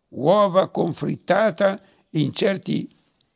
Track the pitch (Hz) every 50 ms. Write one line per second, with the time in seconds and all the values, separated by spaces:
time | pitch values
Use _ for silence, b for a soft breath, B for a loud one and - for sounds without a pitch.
0 | _ _ - - 123 156 190 214 208 196 170 190 180 - - 180 170 170 - -
1 | 147 151 156 - _ - 175 202 220 214 - - 202 196 196 208 b b b b
2 | b b - 160 147 135 - - 226 202 196 - - - 147 143 - - _ _
3 | _ _ _ _ _ _ _